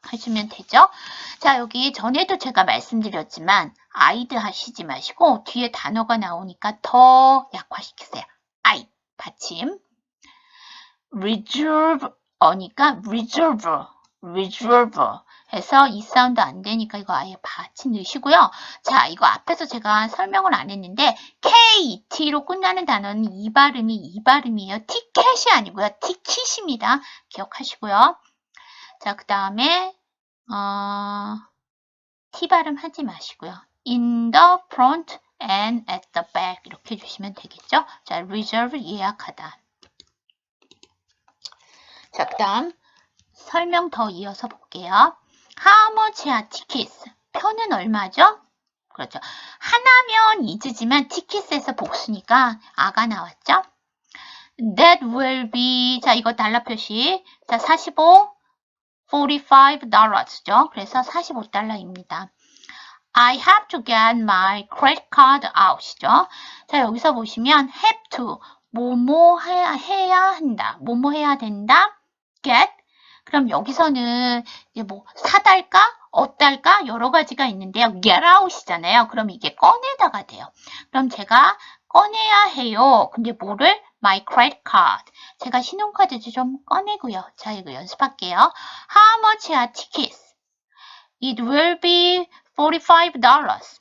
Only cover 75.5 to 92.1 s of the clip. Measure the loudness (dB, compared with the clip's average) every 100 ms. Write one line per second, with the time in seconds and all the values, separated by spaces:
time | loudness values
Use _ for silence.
75.5 | 2 2 2 2 0 _ -4 -4 _ 0
76.5 | 2 2 2 2 -4 0 0 0 -4 -6
77.5 | -6 -10 0 0 2 4 4 8 6 6
78.5 | -4 -8 -6 2 2 2 -2 -6 -6 -8
79.5 | 2 4 4 0 0 -2 -2 -14 -20 -20
80.5 | _ -20 -20 -6 -4 -4 -6 2 6 6
81.5 | 2 -10 -20 _ 2 2 0 2 2 2
82.5 | 0 -6 2 6 6 4 -2 -8 -6 -10
83.5 | 0 2 0 _ _ 2 2 -2 2 2
84.5 | 0 -2 2 2 0 -8 _ -20 _ -6
85.5 | -6 -6 -8 -8 0 -2 -2 -12 -6 -6
86.5 | -6 -4 -4 -4 -8 -8 -12 -12 _ -14
87.5 | -14 -14 -16 -16 -4 -6 -4 -6 2 2
88.5 | 2 -20 -20 0 6 6 6 2 0 -2
89.5 | -4 -4 -8 -12 -8 -8 -10 _ _ _
90.5 | _ _ _ -20 -20 _ _ -10 -8 -4
91.5 | 0 0 0 0 2 2